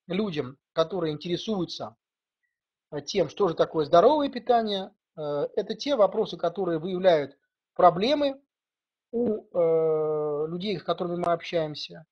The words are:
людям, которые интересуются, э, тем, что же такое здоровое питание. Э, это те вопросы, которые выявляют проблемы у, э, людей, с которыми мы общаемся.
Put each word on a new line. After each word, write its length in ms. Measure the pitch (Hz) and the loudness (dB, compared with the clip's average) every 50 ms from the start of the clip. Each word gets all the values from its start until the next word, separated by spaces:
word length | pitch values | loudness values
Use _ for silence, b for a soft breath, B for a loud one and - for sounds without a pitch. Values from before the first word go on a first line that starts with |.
| _ | _
людям, 500 | - 170 190 220 202 160 147 127 123 135 _ _ _ - | -8 -4 -4 -4 -4 -4 -6 -8 -8 -10 _ _ _ -2
которые 400 | 165 160 160 165 180 165 156 151 | -2 -2 -2 -2 -4 -4 -4 -4
интересуются, 840 | 147 - 175 175 170 - 226 220 190 170 160 - - 131 110 110 _ _ _ _ _ _ _ _ _ _ _ _ _ _ _ _ _ _ - | -6 -6 -6 -6 -6 -4 -4 -2 -2 -4 -6 -6 -12 -12 -12 -14 _ _ _ _ _ _ _ _ _ _ _ _ _ _ _ _ _ _ -12
э, 80 | - 147 | -12 -12
тем, 300 | 143 - - 196 165 139 | -8 -4 -2 -2 -2 -2
что 180 | - - 202 | 0 0 0
же 80 | 175 160 | 0 2
такое 300 | - 165 - - 160 151 | 0 0 0 0 -2 0
здоровое 420 | 139 170 170 185 254 302 302 285 | 4 6 8 8 8 6 4 0
питание. 680 | 277 277 247 - - 240 233 226 214 202 190 190 - _ _ _ _ - | -2 -4 -6 0 2 2 2 2 0 -4 -6 -6 -10 _ _ _ _ -14
Э, 320 | 170 151 147 147 143 147 - - | -10 -8 -6 -4 -4 -4 -4 -4
это 180 | - - - 220 | -6 -6 -6 -6
те 220 | 220 - 277 285 | -8 -4 -2 2
вопросы, 400 | 233 202 180 190 214 208 - - | 4 2 2 2 0 -4 -4 -6
которые 440 | 170 - 170 170 - 190 170 170 160 | -4 -4 -4 -2 -2 -4 -2 -2 -4
выявляют 580 | 151 190 185 180 185 185 170 151 143 135 - _ _ _ _ _ _ _ _ | -4 -4 -4 2 4 4 4 4 2 -2 -10 _ _ _ _ _ _ _ _
проблемы 640 | - 247 175 165 175 202 254 302 294 294 277 269 - _ _ _ _ _ _ _ _ _ _ _ _ _ _ | 6 6 6 6 6 2 2 2 2 2 -2 -2 -4 _ _ _ _ _ _ _ _ _ _ _ _ _ _
у, 340 | - 233 240 226 214 - - _ - | -4 -2 -2 0 -2 -4 -6 _ 0
э, 880 | 180 170 165 160 160 160 160 156 156 156 156 151 151 151 151 147 143 156 156 | 2 2 4 4 4 2 2 2 0 0 0 0 0 -2 -2 -2 -2 -4 -4
людей, 280 | 170 180 180 214 196 | -4 -6 -4 -4 -6
с 60 | 151 - | -4 -4
которыми 320 | - 170 - 185 175 175 | -4 -4 -4 -4 -4 -4
мы 160 | 175 175 170 | -2 0 0
общаемся. 760 | 170 170 - - 175 170 156 151 147 - - - 175 170 160 _ | -2 -2 -2 -4 -2 -2 -2 -2 -6 -10 -12 -14 -16 -18 -20 _